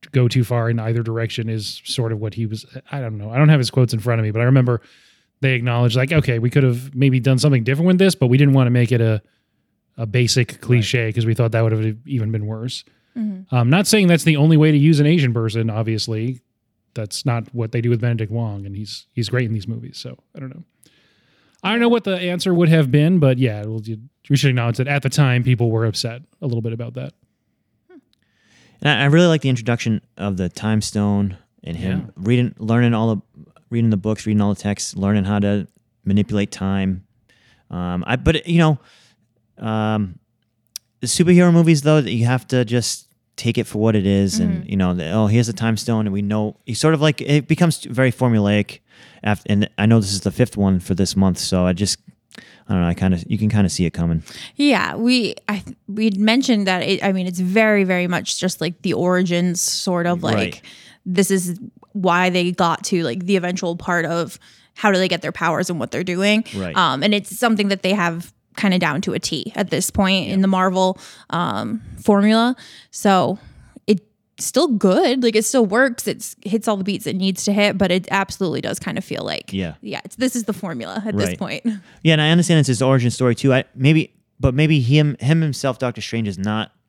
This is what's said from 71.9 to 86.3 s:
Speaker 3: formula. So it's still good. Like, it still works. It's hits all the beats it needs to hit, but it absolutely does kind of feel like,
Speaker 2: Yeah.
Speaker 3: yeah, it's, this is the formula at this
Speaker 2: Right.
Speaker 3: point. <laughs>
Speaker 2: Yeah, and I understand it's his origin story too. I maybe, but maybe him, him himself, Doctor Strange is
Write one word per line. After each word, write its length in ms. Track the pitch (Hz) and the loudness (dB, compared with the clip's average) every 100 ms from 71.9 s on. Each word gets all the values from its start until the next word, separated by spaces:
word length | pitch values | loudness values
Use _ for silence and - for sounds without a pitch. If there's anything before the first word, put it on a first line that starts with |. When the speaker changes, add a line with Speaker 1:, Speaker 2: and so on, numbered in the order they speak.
| - | -8
Speaker 3:
formula. 560 | - 202 208 220 233 254 - - - | 2 2 4 4 2 -2 -10 -20 -20
So 480 | - 208 190 143 190 - - - - - | -4 2 2 2 -4 -12 -20 -20 -20 -2
it's 160 | 202 _ _ _ _ | -2 _ _ _ _
still 300 | - - 330 | -4 -2 0
good. 540 | 220 190 196 349 262 | 2 2 2 2 2
Like, 140 | 247 226 | 2 0
it 80 | 226 | 0
still 180 | 269 | 0
works. 420 | 220 208 269 240 - | 2 2 0 0 -8
It's 300 | - - - | -8 -10 -12
hits 260 | 202 220 208 | -6 -4 -2
all 80 | 208 | -4
the 80 | |
beats 220 | 190 196 175 | -4 -6 -6
it 100 | 185 | -2
needs 280 | 190 180 | -2 -2
to 80 | - | -2
hit, 260 | 202 208 190 | 2 0 2
but 120 | 190 | 0
it 160 | 180 180 | 0 0
absolutely 500 | 196 190 - 185 131 | -4 -4 -6 -4 -4
does 180 | 107 - | -6 -8
kind 200 | - - | -8 -10
of 60 | |
feel 180 | - - | -8 -8
like, 280 | - 78 - | -8 -8 -8
Speaker 2:
Yeah. 200 | 95 90 78 | -6 -6 -8
Speaker 3:
yeah, 200 | 214 - | -12 -12
it's, 120 | - - | -14 -4
this 200 | 254 247 | -4 -4
is 80 | |
the 80 | 226 | -6
formula 500 | 202 190 151 90 98 214 | -6 -8 -10 -8 -8 -6
at 100 | 190 | -4
this 120 | 98 | -4
Speaker 2:
Right. 80 | 90 | -4
Speaker 3:
point. 240 | - - | -8 -6
<laughs> 380 | 233 214 - - | -6 -8 -12 -4
Speaker 2:
Yeah, 100 | 160 | 0
and 80 | 156 | 2
I 80 | 151 | 4
understand 300 | 170 175 165 | 2 4 4
it's 80 | 131 | 2
his 140 | 120 | 2
origin 280 | 127 135 120 | 2 2 2
story 240 | - 127 | 0 0
too. 200 | 117 139 | 2 2
I 100 | 131 - | 2 0
maybe, 380 | - 135 160 - _ _ _ | 0 2 2 0 _ _ _
but 140 | 135 | -2
maybe 260 | 127 156 156 | 2 2 2
him, 360 | 120 147 147 139 | 4 4 2 0
him 200 | 123 165 | 0 2
himself, 380 | 160 131 139 127 | 0 -2 -4 -2
Doctor 220 | 127 117 | -6 -6
Strange 260 | - 117 | -8 -4
is 100 | 107 | -4